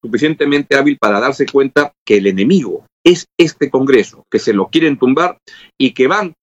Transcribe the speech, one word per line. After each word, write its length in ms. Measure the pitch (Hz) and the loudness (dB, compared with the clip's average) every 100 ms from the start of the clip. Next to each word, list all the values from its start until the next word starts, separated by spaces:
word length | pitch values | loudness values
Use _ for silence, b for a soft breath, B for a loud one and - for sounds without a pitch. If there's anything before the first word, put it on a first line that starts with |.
suficientemente 760 | 117 113 151 156 143 143 139 139 | -4 -2 -2 -2 -2 -2 0 0
hábil 200 | 147 143 | 0 0
para 220 | 107 101 | -2 0
darse 260 | 127 131 | -2 -2
cuenta 460 | 135 139 135 147 143 _ | 0 0 0 0 -2 _
que 120 | - 104 | -2 0
el 100 | 98 | 0
enemigo 580 | 95 113 185 110 80 _ _ | 0 2 0 0 -10 _ _
es 200 | 170 175 - - | 2 2 -4 -2
este 320 | 165 - 110 | -2 0 -4
Congreso, 540 | 131 135 127 - - _ | -2 2 0 0 -12 _
que 80 | 107 | -4
se 140 | - | 0
lo 140 | 104 92 | -2 0
quieren 300 | 165 160 139 | 0 0 0
tumbar 400 | 127 139 175 - - B B _ | 0 0 -2 -6 -20 B B _
y 160 | 131 | -4
que 140 | 120 127 | 0 0
van 260 | 202 190 - | 0 -4 -10